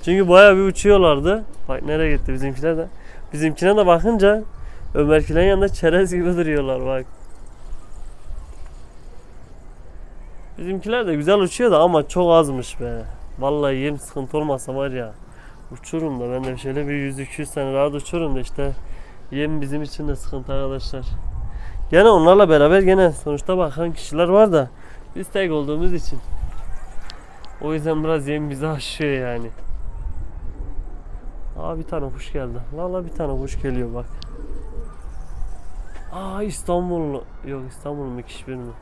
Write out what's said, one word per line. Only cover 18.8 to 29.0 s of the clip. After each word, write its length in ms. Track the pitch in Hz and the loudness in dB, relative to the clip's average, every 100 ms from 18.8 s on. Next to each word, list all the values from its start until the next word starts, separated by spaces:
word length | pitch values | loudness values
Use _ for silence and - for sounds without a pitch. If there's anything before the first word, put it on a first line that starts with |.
| - - - - - | -6 -10 -10 -14 -8
yem 300 | 135 151 156 | -4 -2 -2
bizim 220 | 139 147 | -2 -4
için 240 | 147 - 151 | -6 -6 -4
de 80 | 143 | -4
sıkıntı 380 | - 135 127 | -4 -6 -2
arkadaşlar. 520 | 139 135 135 - 135 123 - - - - - - - - | -2 -2 -4 -6 -6 -4 -4 -4 -4 -6 -6 -8 -6 4
Gene 180 | 160 220 | 8 10
onlarla 400 | 196 160 190 190 | 8 8 8 8
beraber 320 | 151 147 190 | 8 8 6
gene 300 | 185 190 180 | 6 6 4
sonuçta 460 | 139 151 147 - 185 | 2 -6 -4 -2 0
bakan 360 | 160 135 170 | -2 -2 -4
kişiler 340 | 156 - 151 170 | -4 -6 0 4
var 240 | 196 214 | 6 6
da 180 | 160 127 - - - - 170 | 6 0 -8 -16 -16 -12 -10
biz 120 | 185 | -6
tek 240 | 202 185 | -2 0
olduğumuz 420 | 156 143 151 185 | -2 -2 2 4
için. 260 | 175 - - - - - - - - - - - - - - - - | 4 2 0 0 -2 -2 -4 -4 -4 -4 -6 -6 -12 -16 -14 -14 -8
O 120 | 147 | -4
yüzden 300 | 156 151 156 | -2 -2 0
biraz 240 | 156 160 139 | 0 0 0
yem 220 | 151 147 | -4 -4
bizi 180 | 135 156 | -4 -4
aşıyor 640 | 151 - - | -4 -8 -4